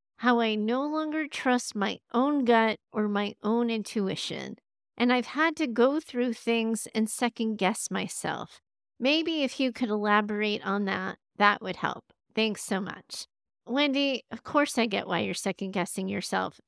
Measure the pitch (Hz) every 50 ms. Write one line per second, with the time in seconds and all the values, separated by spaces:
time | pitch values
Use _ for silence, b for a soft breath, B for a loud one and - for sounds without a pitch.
0 | _ _ _ - - 240 247 233 233 220 220 214 208 220 240 262 277 302 302 311
1 | 311 311 302 311 311 285 - - - 262 247 247 - - - 214 202 190 190 -
2 | _ _ - 233 254 285 294 285 254 233 240 226 226 220 208 - _ _ - 220
3 | 214 208 208 202 208 202 - _ - 208 226 233 240 233 226 220 202 - - 226
4 | 196 190 - - - - 165 147 135 131 - - _ _ _ _ _ _ _ -
5 | 240 247 247 247 233 - - 269 311 330 311 - 320 262 220 226 233 262 285 311
6 | 311 - - 240 240 254 226 - - 233 233 233 226 226 226 214 - - - 220
7 | 220 214 - - 254 240 - - 233 220 220 208 190 185 220 - - - 180 190
8 | 185 170 - - - 175 151 - - - - - _ _ _ _ _ _ _ -
9 | 240 262 294 320 330 330 330 311 277 262 - - 262 262 226 - 254 220 208 208
10 | 208 214 208 208 208 208 214 208 214 214 208 - - 196 196 202 208 196 190 190
11 | 185 190 185 - _ _ _ - 202 202 202 - 226 185 175 - - - - -
12 | - _ _ _ _ _ - - 220 220 208 - - - 208 190 202 185 - 190
13 | - - - - - _ _ _ _ _ _ _ _ - 233 269 294 285 262 277
14 | 285 277 262 226 - - - 226 - - - 294 285 285 - - 226 233 202 202
15 | - 190 185 170 208 196 180 - - 196 185 - 196 190 190 196 175 - - -
16 | 190 190 202 202 190 - - 190 185 190 - - _